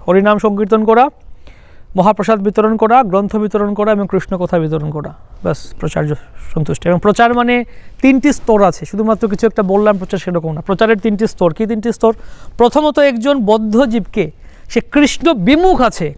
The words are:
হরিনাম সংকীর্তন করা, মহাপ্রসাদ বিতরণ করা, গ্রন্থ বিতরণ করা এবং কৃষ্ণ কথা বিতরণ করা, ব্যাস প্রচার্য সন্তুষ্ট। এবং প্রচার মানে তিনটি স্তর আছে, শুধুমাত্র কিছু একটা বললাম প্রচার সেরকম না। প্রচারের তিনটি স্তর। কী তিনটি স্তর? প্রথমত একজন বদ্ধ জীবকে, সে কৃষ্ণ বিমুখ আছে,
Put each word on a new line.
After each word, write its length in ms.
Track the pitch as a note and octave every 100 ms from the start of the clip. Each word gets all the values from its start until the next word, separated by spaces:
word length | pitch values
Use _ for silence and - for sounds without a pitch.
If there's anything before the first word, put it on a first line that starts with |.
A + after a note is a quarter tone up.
| -
হরিনাম 300 | F#3+ G3+ G#3+
সংকীর্তন 460 | G#3+ G3+ G#3 A3
করা, 240 | A3 A3+ C#4 - - - - - - - - F#3
মহাপ্রসাদ 440 | F#3 G#3 G3+ A3
বিতরণ 360 | G3 G#3+ G#3+ A3
করা, 260 | A3 B3
গ্রন্থ 340 | A3+ F#3+ G3+ G#3+
বিতরণ 380 | G#3 G#3+ G#3
করা 180 | G#3 G#3
এবং 140 | G3+ G3
কৃষ্ণ 260 | F#3+ - F#3
কথা 220 | F3 F3
বিতরণ 320 | D#3+ D#3 D3+
করা, 240 | D3+ - - - -
ব্যাস 320 | F3+ D#3 - -
প্রচার্য 340 | D#3+ D#3+ D3+ D3 - - -
সন্তুষ্ট। 320 | - D3+ - C4
এবং 120 | C4
প্রচার 320 | D#4 D4 A#3
মানে 300 | A#3+ A#3+ A#3+ A#3 - - -
তিনটি 300 | C4 C4+ D4
স্তর 300 | - - G#3+
আছে, 240 | F#3+ - D3+
শুধুমাত্র 420 | G3+ A3 A3 A3+
কিছু 180 | G3 A3+
একটা 160 | G#3+
বললাম 360 | F#3+ G3 G#3 G3+
প্রচার 200 | F#3 F#3+
সেরকম 340 | - F3 D#3+
না। 80 | D#3
প্রচারের 380 | E3 F#3+ A3+ A3
তিনটি 280 | A3+ G#3 A3
স্তর। 260 | - F3
কী 140 | D3+ A3
তিনটি 260 | A3 A#3
স্তর? 220 | - A3+ A3+ - - - -
প্রথমত 420 | A#3+ D4+ D4+ D4
একজন 460 | C#4+ A#3 C4 C#4+
বদ্ধ 400 | G3+ A3 A3 A3
জীবকে, 460 | C4+ A3+ F#3 G#3+ D#3 - - - -
সে 120 | A#3
কৃষ্ণ 520 | - D4 D4 - E4
বিমুখ 480 | C4 F3 D4+ F#4 F4+
আছে, 340 | A#3+ - D#3